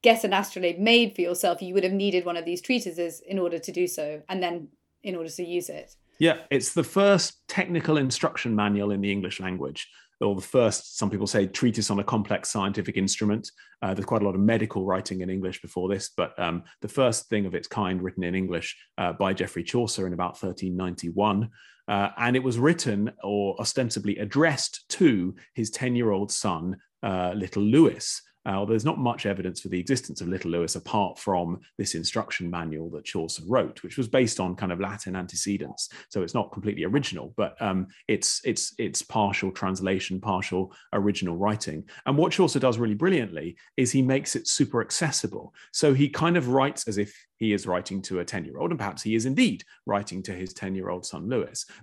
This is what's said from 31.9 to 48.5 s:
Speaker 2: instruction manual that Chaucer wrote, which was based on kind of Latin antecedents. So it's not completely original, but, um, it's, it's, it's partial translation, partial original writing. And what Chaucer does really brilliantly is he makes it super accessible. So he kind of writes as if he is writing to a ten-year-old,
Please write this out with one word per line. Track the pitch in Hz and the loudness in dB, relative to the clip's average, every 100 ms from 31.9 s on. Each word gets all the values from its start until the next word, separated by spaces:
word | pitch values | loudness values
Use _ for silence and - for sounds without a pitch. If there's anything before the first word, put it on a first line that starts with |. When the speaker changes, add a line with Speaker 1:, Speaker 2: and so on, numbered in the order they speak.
| 82 | -4
Speaker 2:
instruction | 80 117 - - 87 | -4 -4 -4 -4 -4
manual | 85 82 78 82 | -6 -6 -6 -8
that | 73 | -10
Chaucer | - 90 80 - 80 | -6 -4 -4 -6 0
wrote, | 123 80 - | 0 0 -6
which | - - | -12 -6
was | 120 | 0
based | 131 120 - | 2 2 0
on | 90 | -2
kind | 90 95 | -2 -4
of | 87 | -2
Latin | 95 104 - 92 | -4 -6 -8 -8
antecedents. | 90 - - 101 69 - - - - | -6 -6 -4 -4 -4 -8 -10 -10 -8
So | 104 | -4
it's | 90 | -2
not | 123 101 | -2 -2
completely | - 104 101 | -4 -4 -2
original, | 80 131 139 85 62 - | 0 0 0 -6 -10 -4
but, | 104 - | -4 -2
um, | 110 92 92 - - | 0 0 -2 -8 -2
it's, | 107 - - | 0 0 -2
it's, | 107 - - - | -2 -2 -4 -4
it's | 110 - | -4 -4
partial | - 113 101 95 95 | -4 0 2 2 -2
translation, | 95 95 92 95 95 - 92 | -2 -4 -2 0 0 -2 -4
partial | 101 92 92 90 95 - - | -2 -2 0 -2 -2 -8 -4
original | 98 101 98 90 85 | 0 0 0 -2 0
writing. | 101 107 - 78 - - - | 0 -2 -4 -8 -10 -8 0
And | 143 | 2
what | 175 | 2
Chaucer | 165 175 143 | 4 4 4
does | 127 113 | 2 2
really | 117 | 0
brilliantly | 104 170 175 107 80 80 - - - | 2 2 2 0 -6 -8 -10 -10 0
is | 127 | 2
he | 135 | 4
makes | 127 131 - 123 | 4 2 0 -4
it | - | -2
super | - 139 117 | 2 2 2
accessible. | 110 - 160 - 101 - - _ - | -2 -2 0 0 -4 -8 -14 _ -10
So | - 151 | 2 4
he | 135 139 | 6 4
kind | - 170 175 | 2 2 2
of | 127 | 4
writes | 131 135 - - | 4 4 0 -4
as | 101 | -2
if | 104 - _ _ | -2 -6 _ _
he | 113 | 0
is | 101 110 | 2 2
writing | 90 90 98 | -2 -2 -6
to | 95 92 | -4 -4
a | |
ten-year-old, | 87 98 73 | -4 -6 -8